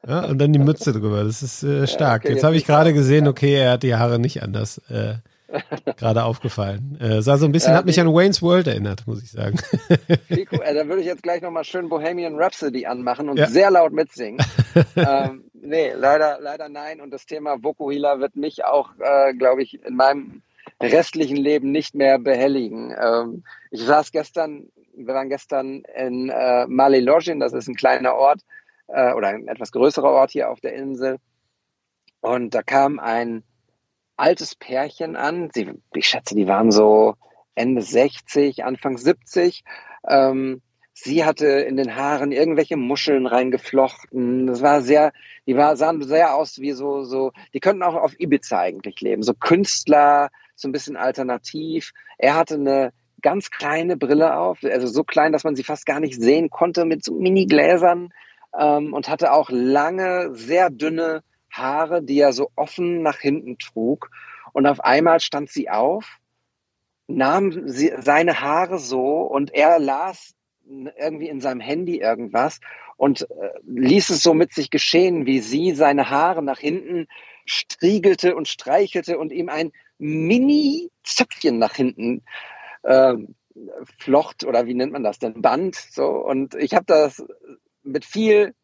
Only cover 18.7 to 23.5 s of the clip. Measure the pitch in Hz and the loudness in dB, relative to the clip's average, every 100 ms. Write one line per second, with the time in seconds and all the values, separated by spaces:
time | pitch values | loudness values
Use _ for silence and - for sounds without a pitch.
18.7 | 143 - _ 123 139 139 127 131 131 131 | 0 0 _ 2 4 4 4 2 2 -2
19.7 | - - 127 135 143 135 - _ _ - | -8 -10 2 2 2 -6 -20 _ _ -20
20.7 | _ 120 151 170 160 143 143 139 151 135 | _ 2 4 2 -2 -2 0 0 0 0
21.7 | 147 147 147 139 135 123 127 135 139 113 | -4 -4 0 4 4 2 2 2 0 -4
22.7 | 110 120 110 113 117 117 - - | -8 -12 -2 0 0 -2 -12 -18